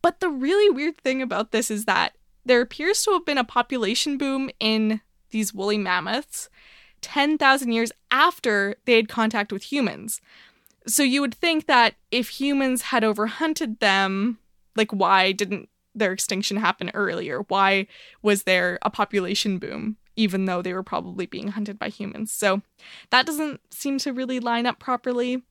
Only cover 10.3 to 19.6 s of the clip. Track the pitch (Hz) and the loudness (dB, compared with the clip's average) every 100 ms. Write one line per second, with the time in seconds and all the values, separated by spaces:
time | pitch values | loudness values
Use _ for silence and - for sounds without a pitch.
10.3 | - - _ _ _ - 220 277 269 277 | -20 -20 _ _ _ -4 2 2 2 0
11.3 | 220 349 311 - 254 226 - _ 240 226 | -2 0 0 4 4 4 2 _ -2 -2
12.3 | - 269 277 269 254 - 247 220 208 214 | -4 -2 0 0 -2 0 0 2 0 -2
13.3 | - 311 311 285 220 214 190 196 190 214 | -2 -2 -2 -4 0 2 4 2 0 -2
14.3 | 226 _ _ _ - 220 202 185 190 190 | -4 _ _ _ -2 -2 2 4 6 4
15.3 | 196 202 196 - _ _ - 208 190 - | 0 -2 -4 -8 _ _ -2 -2 -2 -4
16.3 | 190 208 202 220 185 - - 202 175 175 | -4 -4 -2 0 -2 -4 -4 -4 -2 -4
17.3 | 127 202 196 196 196 196 - - - 208 | -6 -2 2 4 2 -2 -12 -20 -4 0
18.3 | 202 - 185 180 180 - - 208 202 180 | 0 2 2 2 -2 -4 -2 0 0 -2
19.3 | 202 214 190 | -2 -2 -4